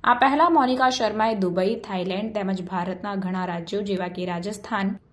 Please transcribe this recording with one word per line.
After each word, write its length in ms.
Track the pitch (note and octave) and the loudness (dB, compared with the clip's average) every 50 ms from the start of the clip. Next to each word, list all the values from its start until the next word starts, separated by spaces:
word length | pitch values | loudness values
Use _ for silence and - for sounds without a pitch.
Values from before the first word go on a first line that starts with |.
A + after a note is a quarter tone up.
| - | 6
આ 120 | A#3 A#3+ | 4 4
પહેલા 360 | A#3+ C4 C4+ C#4 D4 E4 F4 | 6 6 4 6 6 6 6
મોનિકા 400 | E4+ D4+ C4 B3 B3+ B3+ B3+ B3+ | 6 4 4 4 2 4 2 2
શર્માએ 440 | B3+ B3+ A#3+ G#3+ G#3 G#3+ A3 A3+ A3 | 2 2 0 0 0 2 0 0 2
દુબઈ, 440 | G3+ F#3 F3+ E3+ F#3 F#3 G3+ A#3 A3+ | 2 0 0 2 2 0 0 0 -2
થાઇલેન્ડ 540 | - - G3 F#3 F3+ F#3+ F3+ F#3+ G#3+ A3 G#3 | -6 -6 -4 -4 -2 -2 -2 -4 -4 -4 -4
તેમજ 320 | G#3+ G3 F#3+ F#3+ F#3 F3 | -4 -2 -2 -2 -4 -4
ભારતના 520 | F3+ G3 F3+ F3 F#3 F#3 F#3 - G#3 G3+ | -4 -4 -4 -4 -4 -6 -6 -6 -6 -4
ઘણા 280 | G3 F#3 F3+ F#3 F#3 F3+ | -4 -2 -2 -2 -2 -2
રાજ્યો 380 | F3+ F3 E3+ E3+ E3 - G3+ G3+ | -4 -4 -6 -6 -4 -4 -4 -2
જેવા 260 | G3 F#3+ F3+ F3+ F3+ | -2 -2 -2 -2 -4
કે 160 | F3+ F#3 F3+ | -4 -6 -4
રાજસ્થાન 760 | F3 F3 F3 F3 G3+ G#3 G3+ - - A#3 G3 G3 G3 A3+ - _ _ | -4 -4 -4 -4 -6 -8 -8 -8 -6 -4 -2 -2 -2 -4 -6 _ _